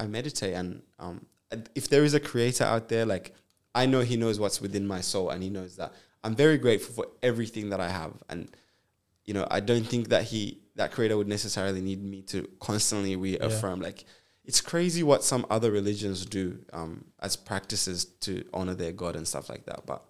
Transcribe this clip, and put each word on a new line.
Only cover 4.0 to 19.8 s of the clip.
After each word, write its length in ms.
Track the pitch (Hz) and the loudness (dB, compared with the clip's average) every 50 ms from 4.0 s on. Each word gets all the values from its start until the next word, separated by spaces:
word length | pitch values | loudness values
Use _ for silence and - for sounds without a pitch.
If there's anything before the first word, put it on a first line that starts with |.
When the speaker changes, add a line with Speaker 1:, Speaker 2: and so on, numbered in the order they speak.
Speaker 1:
he 160 | 120 117 123 | 4 2 2
knows 240 | 113 113 113 104 101 | 2 2 2 2 2
what's 180 | 104 98 - - | 0 0 0 -2
within 240 | 98 98 101 101 98 | -4 -2 -2 -2 -2
my 160 | 98 95 92 | -2 -4 -4
soul, 260 | 92 - - 98 92 80 | -4 -2 0 0 0 0
and 140 | 71 90 | -2 -4
he 80 | 92 95 | -4 -4
knows 260 | 101 95 92 90 - | -6 -6 -8 -10 -10
that 160 | 90 87 - - - - _ _ _ | -10 -10 -10 -10 -16 -20 _ _ _
I'm 120 | - 113 113 | -6 -2 4
very 220 | 120 147 156 156 | 6 6 6 6
grateful 380 | 135 120 120 110 101 - - - | 6 6 4 4 4 2 -4 -6
for 120 | 113 - - - _ | -8 -8 -8 -4 _
everything 460 | - 123 113 117 113 110 - 110 104 101 | 0 2 2 2 -2 -4 -4 -6 -4 -2
that 120 | 98 92 | -2 -2
I 100 | 90 87 | -2 -2
have. 240 | 92 90 80 80 - - - - | -2 -4 -6 -8 -12 -16 -14 -12
And, 200 | - 87 - - - - _ _ _ _ _ _ _ _ _ _ _ _ _ | -10 -10 -10 -12 -16 -20 _ _ _ _ _ _ _ _ _ _ _ _ _
you 80 | - 101 | -4 -2
know, 120 | 101 - - | -2 0 2
I 100 | - 101 | 0 2
don't 240 | 101 113 120 120 110 | 4 4 2 2 2
think 240 | 113 123 120 110 - | 0 0 -2 2 4
that 160 | 117 82 - | 2 2 2
he, 380 | 113 113 110 101 101 - - _ _ _ | 0 -2 -4 -4 -6 -8 -12 _ _ _
that 160 | 107 92 - | -4 -4 -2
creator 280 | - - 113 110 107 107 | 0 0 2 2 4 2
would 100 | 101 101 | 2 0
necessarily 540 | 104 104 - 104 - 104 95 98 98 95 | -2 -2 -4 -4 -4 -2 -2 -2 -2 -2
need 200 | 92 95 95 98 | -2 -4 -4 -6
me 200 | 101 98 98 95 | -6 -8 -10 -10
to 260 | 95 - - 92 - - - - | -10 -6 -6 -6 -6 -8 -12 -10
constantly 540 | - - 104 107 101 - 110 104 98 98 95 | -4 -2 0 0 0 0 0 0 0 -2 -2
reaffirm. 680 | 92 92 95 92 - - - 110 - 101 95 90 92 | -2 -2 -2 -2 0 0 0 0 0 -2 -2 -4 -4
Speaker 2:
Yeah. 60 | 85 87 | -6 -8
Speaker 1:
Like, 180 | - - - - - - _ _ _ _ _ | -10 -12 -18 -20 -20 -20 _ _ _ _ _
it's 160 | 127 - - | -2 0 0
crazy 400 | - - - 170 175 180 170 175 | 0 0 0 0 0 0 0 2
what 200 | 165 147 139 - | 4 4 4 4
some 220 | - - 139 123 - - | 4 2 2 0 2 2
other 200 | 107 113 117 113 | 2 4 4 4
religions 540 | 104 101 98 104 104 101 107 101 92 90 92 | 2 2 2 0 0 -2 -2 -4 -4 -4 -6
do, 400 | 92 104 98 95 90 - - - - | -4 -2 -2 -2 -2 -4 -8 -14 -12
um, 320 | - 82 82 82 - - - - _ _ | -10 -8 -8 -8 -10 -12 -16 -20 _ _
as 180 | - 98 - | -6 -6 -6
practices 720 | - - - 104 98 - - 110 101 - 95 90 87 - - _ _ | -6 -4 -6 -6 -6 -4 -4 -2 -2 -2 -2 -2 -4 -6 -6 _ _
to 280 | - 104 92 90 - - - | -6 -6 -6 -6 -6 -6 -4
honor 200 | 92 92 92 92 | -4 -2 -2 -2
their 180 | 90 87 82 | -4 -4 -6
God 240 | 87 95 90 87 76 | -4 -4 -6 -6 -4
and 120 | 80 80 82 | -4 -6 -6
stuff 220 | - 67 - - | -6 -6 -8 -8
like 160 | - - - | -12 -12 -12
that. 180 | - - - | -12 -12 -10